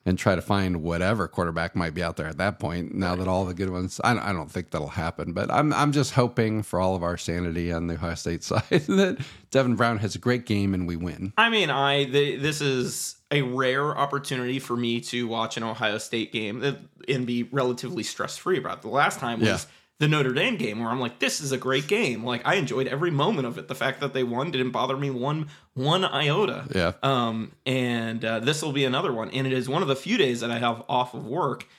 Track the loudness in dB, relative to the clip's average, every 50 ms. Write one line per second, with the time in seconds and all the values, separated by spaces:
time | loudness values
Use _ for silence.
0 | 0 0 0 4 4 4 4 4 2 2 2 2 2 2 0 -2 0 0 0 2
1 | 2 2 2 2 0 -2 -2 -2 -2 0 0 -2 -2 -2 -2 -2 -2 -2 -2 -2
2 | -2 -2 -2 -4 -6 -6 -4 -2 -2 -2 -2 -2 -4 -4 -4 -4 -4 -4 -2 -2
3 | 0 0 0 0 0 0 2 2 0 0 -2 -4 -4 -4 -2 -2 -4 -4 -4 0
4 | 2 2 2 2 0 -2 -2 -2 -4 -6 -8 -8 -6 -4 -4 -4 -4 -4 -4 -4
5 | -4 -2 -4 -4 -6 -4 -4 -2 -2 2 2 4 4 4 4 4 2 4 4 2
6 | 2 2 4 2 2 4 2 2 0 2 0 -2 -2 -2 0 2 2 2 2 2
7 | 0 -2 -2 -2 -4 -2 -2 -2 -2 -2 -2 -2 -2 0 0 -2 -2 -2 -2 -2
8 | -4 -4 -4 -4 -4 -4 -4 -4 -2 -2 0 0 2 4 2 2 4 4 4 4
9 | 4 4 2 -2 -8 -10 -14 -20 -6 _ 2 4 4 4 4 4 4 2 2 0
10 | -2 -4 -4 -2 0 0 0 0 0 0 0 2 2 2 2 0 0 -2 -2 -4
11 | -4 -6 -6 -6 -8 -2 2 2 2 4 4 2 2 2 2 2 2 4 4 2
12 | 2 2 2 2 2 2 0 -2 -2 -2 -2 0 0 0 0 0 0 -2 -4 -6
13 | -6 -8 -10 -12 _ -2 0 0 0 0 0 0 0 2 2 2 0 0 0 0
14 | -2 -2 -2 -4 -4 -4 -4 -4 -2 -2 -4 -4 -4 -4 -2 -2 0 0 -2 -2
15 | -4 -4 -4 -4 -2 -2 -2 -2 -2 -2 -4 -4 -4 -4 -2 -2 0 0 0 -2
16 | -4 -4 -4 -4 -4 -4 -4 -4 -4 -4 -4 -2 -2 -2 -2 -4 -8 -18 _ -8
17 | -4 -2 -2 -2 -2 -2 -2 -2 -2 -2 0 0 2 0 0 -2 -6 -8 -6 -6
18 | -6 -6 -6 -6 -6 -6 -8 -6 -2 0 0 0 -2 -4 -6 -8 -6 -2 2 2
19 | 2 2 0 -2 -4 -4 0 2 4 4 4 2 -2 -8 -16 -20 _ _ _ 2
20 | 4 4 4 4 4 4 2 2 2 0 0 0 -2 -4 -4 -2 -2 -2 0 0
21 | -2 -4 -2 -2 0 0 0 -2 -2 -2 -2 -2 0 0 0 0 2 2 2 2
22 | 2 0 0 -2 -2 -2 -4 0 2 2 2 2 2 0 0 0 0 0 0 0
23 | 0 0 2 2 2 2 2 0 0 -2 -4 -8 -8 -8 -4 -2 0 -2 0 -2
24 | -4 -2 0 0 0 0 0 -2 -2 -2 0 -2 0 0 0 0 0 0 0 -2
25 | -2 -4 -2 -2 -2 -2 -2 -2 -4 -6 -10 -16 _ _ -6 -2 2 2 2 2
26 | 2 0 0 2 2 2 2 2 2 0 0 -4 -6 -2 0 2 2 2 2 0
27 | 0 2 2 2 2 0 -2 -4 -6 -8 -10 _ -4 -2 0 0 0 0 0 -2
28 | -2 -4 -4 -4 -2 -2 -2 0 0 0 0 0 -2 -2 0 0 2 2 2 0
29 | 0 -2 -2 -4 -4 -4 -2 -2 0 0 0 0 0 0 0 0 2 2 0 0
30 | 0 0 2 4 4 2 2 0 -2 -2 -2 0 0 0 0 -2 -4 -2 0 0
31 | 0 0 -4 -10 -8 -4 -2 0 0 0 -2 -4 -10 -16 -20